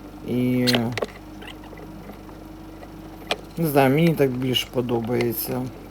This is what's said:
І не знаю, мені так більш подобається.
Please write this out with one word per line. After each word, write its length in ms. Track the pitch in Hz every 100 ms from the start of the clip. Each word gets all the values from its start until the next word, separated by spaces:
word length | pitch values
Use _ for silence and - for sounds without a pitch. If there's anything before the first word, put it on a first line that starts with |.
| - - -
І 380 | 120 123 127 123 120 117 117 - - - - - - - - - - - - - - - - - - - - - - - - - -
не 100 | 165
знаю, 260 | 143 135
мені 200 | 143 170
так 160 | 151 139
більш 340 | 127 131 120
подобається. 1000 | - 127 123 120 113 120 120 110 - 127 127 - -